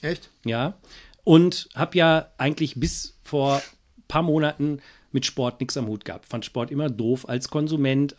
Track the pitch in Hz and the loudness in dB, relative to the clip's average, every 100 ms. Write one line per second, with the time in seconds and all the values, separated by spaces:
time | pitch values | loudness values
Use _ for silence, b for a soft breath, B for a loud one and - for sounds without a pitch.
0 | 151 170 - _ 113 113 143 - B B | -6 -6 -10 _ -4 -2 -4 -6 B B
1 | B B - 165 175 - - - 165 180 | B B 6 8 8 2 -8 -6 -2 2
2 | 165 160 - - 131 156 151 120 160 - | 4 4 0 -4 -2 -2 -4 -2 -4 -4
3 | - - - 147 139 139 - - _ - | -10 -16 -6 0 2 0 -2 -18 _ -20
4 | - 151 170 151 151 - 147 143 B B | -4 -2 2 2 2 0 -4 -4 B B
5 | B 135 - - 123 - 135 139 110 107 | B -4 -2 -2 -4 -4 -6 -4 -4 -6
6 | - 87 - 120 - 127 120 139 151 110 | -10 -14 -10 -10 -8 -6 -4 -2 -4 -2
7 | 113 127 - 123 - 156 151 156 139 135 | 0 0 -2 -6 -4 -2 -2 0 0 2
8 | 143 | 0